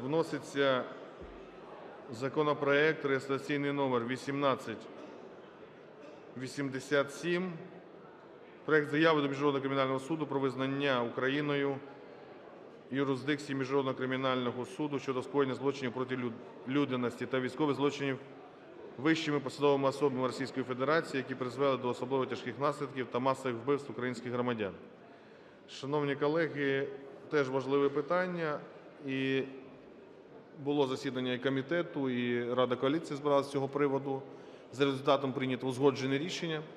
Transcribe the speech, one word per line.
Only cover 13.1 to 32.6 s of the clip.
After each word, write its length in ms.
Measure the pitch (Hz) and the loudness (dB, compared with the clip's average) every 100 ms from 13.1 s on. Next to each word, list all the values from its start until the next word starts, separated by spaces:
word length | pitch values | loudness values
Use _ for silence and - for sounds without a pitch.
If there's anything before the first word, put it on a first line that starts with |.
| 135 123 147 147 135 | 0 0 -2 -2 -4
Міжнародного 380 | 127 139 131 127 | 0 2 2 0
кримінального 720 | 131 131 135 127 123 120 120 | 0 0 2 2 0 -2 -6
суду 320 | - 151 139 | -4 -2 -2
щодо 240 | 135 127 | -2 -4
скоєння 320 | 123 143 135 | 0 2 2
злочинів 380 | 120 135 139 131 | 0 -2 -2 -2
проти 240 | 120 127 127 | -4 -4 -2
люд-, 160 | 123 113 - - - | -4 -6 -12 -12 -2
людяності 580 | 139 139 127 123 117 117 | 2 2 2 0 -2 -2
та 140 | 131 | 0
військових 360 | 127 - 151 127 | 0 0 0 2
злочинів 420 | 143 139 139 127 - - - - - - - - | 2 2 -2 -2 -6 -18 -18 -20 -20 -16 -14 -2
вищими 420 | 143 160 160 147 | 2 2 2 0
посадовими 480 | 127 123 143 139 139 | -2 4 6 6 4
особами 380 | 131 147 127 127 | 4 2 2 0
Російської 380 | 117 127 - | -2 -4 -4
Федерації, 540 | 120 123 131 160 160 135 | -4 -2 2 2 2 -2
які 160 | 127 | -4
призвели 420 | 123 123 120 139 131 | -4 -4 0 2 2
до 120 | 123 | 0
особливо 380 | 120 123 135 127 | -2 -2 0 0
тяжких 320 | 113 - 117 | -4 -6 -2
наслідків 460 | 143 143 139 135 120 | -2 -2 -4 -6 -4
та 60 | 120 | 0
масових 380 | 131 131 135 117 | 0 0 -2 -2
вбивств 340 | 117 143 139 | 0 -2 -2
українських 420 | 110 123 123 123 | -6 -4 -4 -4
громадян. 400 | 120 123 117 101 82 - - - - - - - - - | -2 0 0 -2 -4 -14 -20 -20 -20 -20 -20 -20 -20 -18
Шановні 480 | - 135 147 143 135 | -10 -4 0 0 2
колеги, 720 | 147 160 160 139 139 139 139 - - - - | 2 2 0 0 0 0 -2 -6 -14 -16 -2
теж 180 | 151 131 | 2 2
важливе 400 | 135 131 143 139 | 0 2 4 4
питання. 680 | 139 147 175 185 175 160 147 - - - - 143 | 2 0 0 0 -2 -2 -4 -8 -16 -18 -12 -4
І 360 | 135 135 135 127 - - - - - - - - - - - | -2 2 2 0 -6 -16 -20 -20 -20 -20 -20 -20 -20 -18 -6
було 220 | 143 147 131 | 0 2 4
засідання 460 | 131 143 127 127 | 2 -2 -2 -2
і 60 | 123 | 0
комітету, 720 | 135 135 131 170 165 151 135 | 2 0 0 0 0 -2 0
і 440 | 123 120 120 120 | 0 2 0 2
Рада 220 | 123 | 2